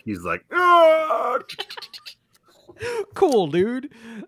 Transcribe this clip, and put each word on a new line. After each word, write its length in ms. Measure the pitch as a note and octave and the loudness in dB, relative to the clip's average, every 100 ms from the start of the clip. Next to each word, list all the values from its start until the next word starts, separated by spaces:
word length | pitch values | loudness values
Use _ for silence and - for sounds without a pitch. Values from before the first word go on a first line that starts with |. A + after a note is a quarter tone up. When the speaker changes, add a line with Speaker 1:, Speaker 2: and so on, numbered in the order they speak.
Speaker 1:
he's 200 | - F#2+ | -10 -8
like, 200 | F2 F2 - | -6 -8 -4
"Ah!" 840 | F4 F4+ F4 E4 D#4+ D#4 - - - - - F#4+ - - - - - _ _ _ _ _ - A#4 A#4 G4+ | 0 4 6 6 4 0 -2 -2 -4 -8 -14 -14 -14 -18 -20 -20 -20 _ _ _ _ _ -12 -8 -6 -6
Speaker 2:
Cool, 340 | - F#4 A#3+ D#3+ | 0 2 2 0
dude. 440 | F3 G#3 B3+ C#4+ A3+ A3+ A3 | 0 0 -4 -10 -18 -18 -18